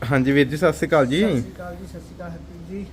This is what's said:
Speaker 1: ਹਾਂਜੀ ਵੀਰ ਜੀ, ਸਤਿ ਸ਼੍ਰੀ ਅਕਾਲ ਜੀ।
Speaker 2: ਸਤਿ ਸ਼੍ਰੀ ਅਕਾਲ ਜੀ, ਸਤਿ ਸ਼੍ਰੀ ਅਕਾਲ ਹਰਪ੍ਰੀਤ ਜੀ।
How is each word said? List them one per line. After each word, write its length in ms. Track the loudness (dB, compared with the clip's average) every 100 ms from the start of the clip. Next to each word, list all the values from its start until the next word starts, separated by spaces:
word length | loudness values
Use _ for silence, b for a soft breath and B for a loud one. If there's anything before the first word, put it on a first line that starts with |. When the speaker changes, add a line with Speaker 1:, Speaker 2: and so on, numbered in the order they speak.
| 0
Speaker 1:
ਹਾਂਜੀ 220 | 2 4
ਵੀਰ 160 | 4 4
ਜੀ, 80 | 2
ਸਤਿ 160 | 2
ਸ਼੍ਰੀ 160 | 2 2
ਅਕਾਲ 180 | 4 4
ਜੀ। 160 | 2
Speaker 2:
ਸਤਿ 180 | 2 0
ਸ਼੍ਰੀ 120 | -4
ਅਕਾਲ 240 | -10 -12 -12
ਜੀ, 100 | -14
ਸਤਿ 140 | -16
ਸ਼੍ਰੀ 160 | -16 -14
ਅਕਾਲ 140 | -14
ਹਰਪ੍ਰੀਤ 380 | -14 -16 -16 -12
ਜੀ। 160 | -12 -12